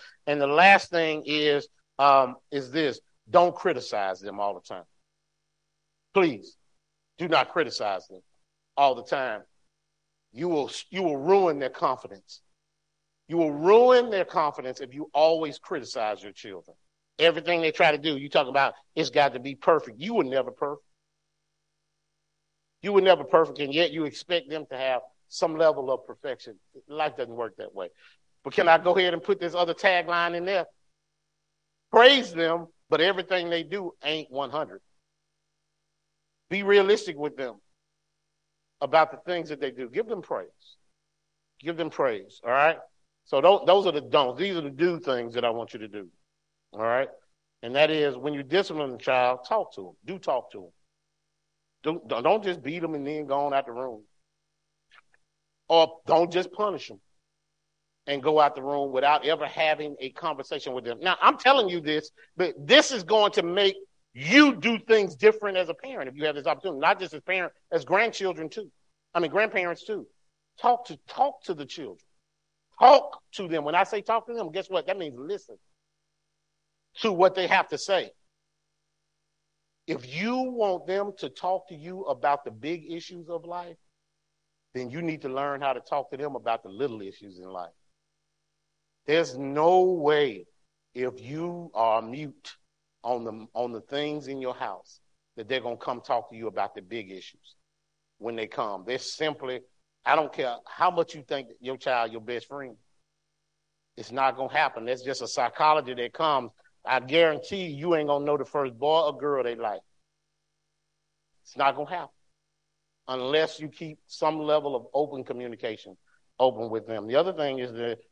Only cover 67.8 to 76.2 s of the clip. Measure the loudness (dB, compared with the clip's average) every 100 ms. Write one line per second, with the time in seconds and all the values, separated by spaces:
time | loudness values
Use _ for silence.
67.8 | 0 0 0 -2 -4 -4 -8 -10 -14 _
68.8 | _ _ _ -2 0 0 0 -2 -4 -6
69.8 | -8 -10 -10 _ _ _ _ -2 0 0
70.8 | -2 -16 -8 -2 -2 -2 -10 -10 -10 -12
71.8 | -14 -14 _ _ _ _ _ _ _ 6
72.8 | 10 10 6 -12 _ -10 -6 -4 0 2
73.8 | 2 -2 -2 -4 -4 -8 -8 -8 -4 -4
74.8 | -2 -4 -6 -10 -10 -10 -12 -20 _ _
75.8 | _ _ _ _